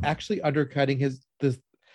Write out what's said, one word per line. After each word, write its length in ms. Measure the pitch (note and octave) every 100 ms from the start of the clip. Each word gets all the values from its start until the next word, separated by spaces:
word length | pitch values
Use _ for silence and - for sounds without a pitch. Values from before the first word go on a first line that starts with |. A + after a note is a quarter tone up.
actually 380 | D3 D#3 - G#3
undercutting 580 | D3+ C#3+ C#3 C#3+ C#3 C3
his, 260 | C#3 C3 _ _
this, 200 | C#3 B2 _ _ _